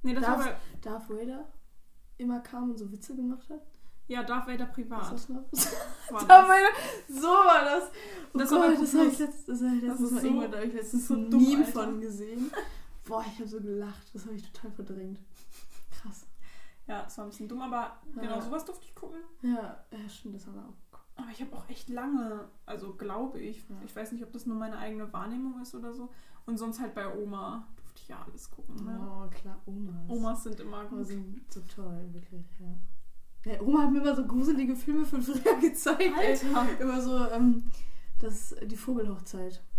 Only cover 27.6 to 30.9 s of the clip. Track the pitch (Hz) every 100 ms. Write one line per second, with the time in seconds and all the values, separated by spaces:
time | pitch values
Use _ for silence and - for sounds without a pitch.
27.6 | - - - - - - 170 - - -
28.6 | - 214 220 208 196 196 208 - 202 -
29.6 | - 202 202 170 170 233 226 226 226 196
30.6 | - 208 208